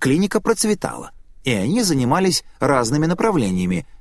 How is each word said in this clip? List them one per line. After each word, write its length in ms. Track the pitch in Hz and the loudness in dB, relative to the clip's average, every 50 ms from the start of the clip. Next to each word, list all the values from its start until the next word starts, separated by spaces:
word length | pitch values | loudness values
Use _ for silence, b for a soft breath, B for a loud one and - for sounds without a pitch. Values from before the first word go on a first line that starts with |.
клиника 400 | - 135 135 165 196 202 - 214 | 0 0 2 2 2 0 0 -2
процветала, 720 | - 233 226 - - 214 214 - - - 58 60 - - - - - - - - - | 0 0 -2 0 0 -2 -2 -2 -2 -6 -6 -8 -14 -16 -18 -20 -20 -20 -18 -10 -4
и 80 | 131 117 | -2 -2
они 320 | 101 92 123 185 247 240 | 0 0 0 0 0 0
занимались 580 | 180 160 135 123 120 147 180 190 190 - - b b b b | 0 0 0 0 2 2 2 2 0 0 -2 b b b b
разными 480 | 127 147 143 131 120 110 135 151 156 | 2 2 4 2 2 0 0 0 0
направлениями — 800 | 165 180 - - 226 202 156 117 95 92 90 90 90 90 87 - - - - | 0 0 0 0 0 2 2 0 0 0 0 0 0 -2 -2 -4 -8 -14 -10